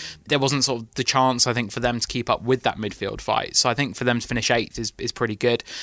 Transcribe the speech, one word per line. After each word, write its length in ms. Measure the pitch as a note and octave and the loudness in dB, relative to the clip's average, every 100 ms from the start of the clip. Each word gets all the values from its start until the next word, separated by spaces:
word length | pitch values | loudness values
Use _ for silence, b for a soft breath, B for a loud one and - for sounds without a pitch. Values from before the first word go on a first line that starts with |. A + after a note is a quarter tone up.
| B B - | B B 0
there 100 | C#3+ | 2
wasn't 240 | C3+ C#3 | 2 2
sort 180 | C3+ A#2 | 0 -2
of 140 | A2+ - | -6 -6
the 80 | |
chance, 420 | B2+ C#3 C3 A#2+ B2+ | 0 4 4 4 2
I 80 | |
think, 180 | A#2+ G#2+ | 0 -2
for 100 | - | -2
them 180 | A#2+ A#2+ | 0 0
to 80 | - | -2
keep 240 | B2+ A#2 | -4 0
up 100 | A2+ | 0
with 220 | A2+ B2+ | 2 2
that 140 | A#2+ - | 2 -2
midfield 440 | G#2+ - G2 G#2 | -4 -4 -6 -4
fight. 340 | - A2 - - | -2 -2 0 2
So 140 | B2+ | 2
I 60 | A2+ | 2
think 200 | C3+ - | 0 0
for 100 | B2 | 0
them 140 | A#2+ | 2
to 80 | - | 0
finish 220 | A#2+ - | -2 2
eighth 300 | A#2+ A2 - | 2 0 -4
is, 120 | A2 - | -6 -6
is 140 | - | -6
pretty 240 | - A#2 G#2+ | -2 -2 0
good. 280 | A#2+ A#2 - B | 2 2 -2 B